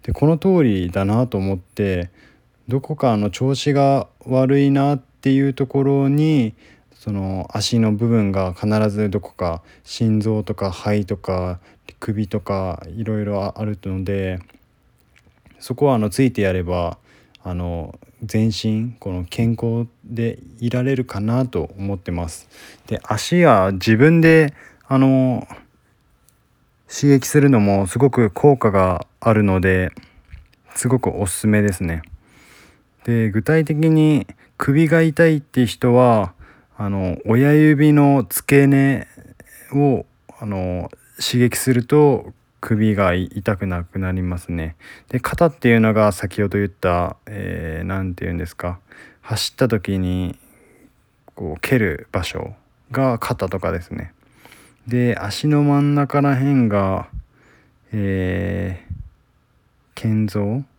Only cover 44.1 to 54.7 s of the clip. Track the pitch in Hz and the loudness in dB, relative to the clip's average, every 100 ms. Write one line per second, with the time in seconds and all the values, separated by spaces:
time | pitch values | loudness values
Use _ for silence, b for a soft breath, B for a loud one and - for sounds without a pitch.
44.1 | 92 90 87 - 85 80 - B B B | -4 -4 -6 -8 -8 -8 -12 B B B
45.1 | 123 - - 170 - 127 113 110 107 107 | -6 -6 0 0 2 2 4 4 4 2
46.1 | 101 101 - 101 101 101 - 92 87 85 | 0 -6 -4 -2 -2 -4 -2 -2 0 -2
47.1 | - - 104 95 82 80 80 87 92 92 | -8 -14 -10 -8 -8 -8 -8 -6 -6 -6
48.1 | 90 87 85 87 - 87 90 B B B | -6 -6 -6 -8 -8 -10 -10 B B B
49.1 | B - 113 - - 131 110 95 95 90 | B -8 -6 -6 -2 -2 0 -2 -4 -2
50.1 | 92 87 - b b b b b _ _ | -2 -4 -8 b b b b b _ _
51.1 | _ _ - 78 76 - 131 101 73 - | _ _ -14 -12 -10 -2 0 0 -4 -6
52.1 | 98 85 - - - _ _ _ 127 135 | -6 -6 -10 -12 -14 _ _ _ -2 -2
53.1 | 117 - 123 95 95 87 85 87 - 82 | -2 -6 -6 -6 -4 -4 -6 -8 -12 -12
54.1 | _ b b b b b | _ b b b b b